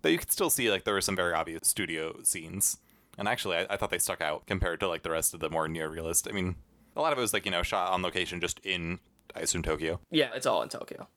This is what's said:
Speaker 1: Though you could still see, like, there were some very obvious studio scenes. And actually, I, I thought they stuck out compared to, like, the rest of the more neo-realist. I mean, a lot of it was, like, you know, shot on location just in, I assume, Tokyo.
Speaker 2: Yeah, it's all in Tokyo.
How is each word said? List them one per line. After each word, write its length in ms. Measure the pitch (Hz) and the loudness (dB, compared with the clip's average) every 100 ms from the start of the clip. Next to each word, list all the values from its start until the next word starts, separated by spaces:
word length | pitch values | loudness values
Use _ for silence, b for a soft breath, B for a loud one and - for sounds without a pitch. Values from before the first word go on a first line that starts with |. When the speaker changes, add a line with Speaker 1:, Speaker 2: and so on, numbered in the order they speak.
Speaker 1:
Though 80 | 78 | 4
you 100 | 170 | 2
could 120 | - | 2
still 180 | - 180 | 0 2
see, 220 | - 117 | 4 4
like, 140 | 95 - | 4 2
there 80 | |
were 80 | 101 | 2
some 160 | 95 92 | 2 2
very 160 | 87 | 2
obvious 340 | 82 80 82 - | 2 0 -2 -2
studio 480 | - 87 80 80 - | 0 -2 -2 -4 -2
scenes. 540 | - 90 80 92 - - b b b - | -2 -2 -6 -2 -2 -2 b b b -4
And 100 | 104 | 0
actually, 300 | - 98 85 | 0 0 0
I, 100 | 95 | 0
I 60 | 101 | 0
thought 120 | 104 | 0
they 100 | 90 | 0
stuck 220 | - 90 | 0 0
out 260 | 78 78 - | -2 -2 -2
compared 320 | 98 90 82 | 0 0 0
to, 80 | 95 | 0
like, 160 | 82 | 0
the 80 | 85 | 0
rest 240 | 82 76 85 | 0 0 -2
of 60 | |
the 80 | 80 | -2
more 180 | 82 78 | 0 0
neo-realist. 600 | 82 80 80 80 85 - | -2 -4 -4 0 0 0
I 40 | |
mean, 240 | 101 92 87 - _ - - | -2 -2 -4 -12 _ -8 0
a 60 | |
lot 100 | 156 | 0
of 80 | 135 | 2
it 20 | |
was, 100 | 113 | 2
like, 140 | 104 98 | 0 0
you 60 | |
know, 100 | 87 | 0
shot 300 | 90 101 90 | 2 0 2
on 100 | 92 | 2
location 400 | 90 90 85 87 | 2 0 -2 -2
just 180 | 85 - 98 | -4 -4 -4
in, 320 | 92 85 90 _ _ _ - | -2 -2 -6 _ _ _ -4
I 60 | |
assume, 200 | - 87 | -2 0
Tokyo. 380 | 80 76 80 82 - | 0 0 0 -4 -2
Speaker 2:
Yeah, 220 | 156 135 | 0 0
it's 140 | 131 127 | 0 0
all 160 | 87 | 0
in 60 | - | 0
Tokyo. 380 | - - - - | -8 -10 -12 -14